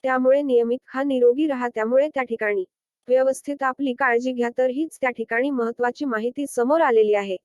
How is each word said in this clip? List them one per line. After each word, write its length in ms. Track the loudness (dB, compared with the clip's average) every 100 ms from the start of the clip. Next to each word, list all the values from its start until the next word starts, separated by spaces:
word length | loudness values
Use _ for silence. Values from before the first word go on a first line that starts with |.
त्यामुळे 380 | 0 0 4 4
नियमित 380 | 4 2 2 -2 _
खा, 160 | -6
निरोगी 440 | -2 4 4 4 0
राहा. 200 | -2 -4 -4
त्यामुळे 320 | 0 2 2
त्या 160 | -2
ठिकाणी 400 | -4 -2 -2 -2 -4 _ _ _ 0
व्यवस्थित 560 | 2 2 -2 -6 -4
आपली 300 | -4 -2 -4
काळजी 380 | 0 0 0 -2
घ्या. 180 | -2 -4 0
तर 120 | -2
हीच 280 | -2 -6 -4
त्या 80 | -6
ठिकाणी 400 | -4 -4 -2 -2
महत्त्वाची 540 | -2 -4 -2 -4 -4 -6
माहिती 400 | -4 -4 -6 -6
समोर 340 | -2 0 2
आलेली 320 | 4 4 4
आहे. 240 | 2 -2 -8